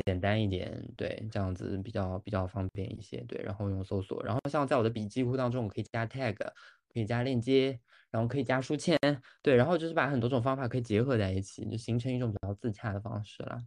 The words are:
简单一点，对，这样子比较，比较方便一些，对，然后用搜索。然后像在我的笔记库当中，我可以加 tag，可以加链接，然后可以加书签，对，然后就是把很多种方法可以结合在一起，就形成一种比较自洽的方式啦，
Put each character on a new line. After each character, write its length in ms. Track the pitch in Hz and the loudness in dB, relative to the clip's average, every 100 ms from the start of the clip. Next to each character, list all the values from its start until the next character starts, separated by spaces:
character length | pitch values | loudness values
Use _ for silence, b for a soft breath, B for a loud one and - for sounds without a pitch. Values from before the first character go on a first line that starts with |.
简 160 | - 90 | -2 2
单 220 | 98 110 | 2 4
一 60 | 104 | 2
点， 340 | 90 - 82 - - | 0 -4 -8 -10 -6
对， 280 | - - 110 | -6 -6 -6
这 80 | 110 | -2
样 160 | 95 | -2
子 240 | 92 104 98 | -2 -4 -4
比 140 | 98 | -4
较， 260 | 101 92 92 | -4 -2 -4
比 60 | - | -2
较 120 | 95 | -2
方 220 | 92 98 95 | -2 -2 -4
便 180 | 98 92 | -4 -6
一 80 | - | -8
些， 180 | - 120 120 | -10 -10 -8
对， 120 | - | -8
然 100 | - | -6
后 160 | 98 101 | -4 -2
用 140 | 95 | -2
搜 180 | 95 101 | -2 -2
索。 180 | 95 - | -2 -4
然 100 | 120 | -2
后 60 | 107 143 | -2 0
像 160 | 147 139 | 0 2
在 100 | 139 | 4
我 60 | |
的 80 | 113 | 2
笔 160 | 113 104 | 0 -2
记 160 | 131 | 0
库 140 | 123 131 | 0 0
当 120 | 123 | 0
中， 140 | 123 107 | 0 -2
我 20 | |
可 100 | 113 | -4
以 40 | 104 | -4
加 120 | 117 | -4
tag， 300 | 113 135 127 101 - B B B _ | -4 -2 -4 -2 -6 B B B _
可 60 | 117 | -4
以 60 | |
加 180 | 104 117 | 0 0
链 160 | 127 123 | 2 0
接， 380 | 120 131 135 127 b b b | 4 4 4 -2 b b b
然 120 | 113 | -2
后 40 | 117 | 0
可 120 | 143 | 0
以 40 | |
加 160 | 123 131 | 2 0
书 160 | 127 | 0
签， 240 | 151 - 151 143 139 b b | 0 2 4 4 0 b b
对， 120 | 147 | 6
然 120 | 123 143 | 6 8
后 100 | 175 | 4
就 100 | 165 | 2
是 60 | |
把 160 | 160 135 | 0 2
很 100 | 139 | 2
多 80 | 120 | 2
种 140 | 131 | 2
方 140 | 127 135 | 2 0
法 100 | 123 | -2
可 120 | 127 | -2
以 20 | |
结 220 | 123 104 | 2 2
合 160 | 131 117 | 4 2
在 120 | 95 | 2
一 120 | 95 | 0
起， 240 | 98 - 107 | -4 -8 -6
就 80 | 110 | -6
形 220 | 113 120 | -2 -2
成 120 | 127 | 0
一 80 | 123 | -2
种 140 | 120 | -2
比 60 | - | -2
较 140 | 98 | -4
自 180 | 98 120 | -4 -4
洽 220 | 101 110 | -4 -4
的 60 | 98 | -4
方 220 | 104 110 | -4 -6
式 200 | 104 - | -6 -10
啦， 200 | - 120 | -8 -8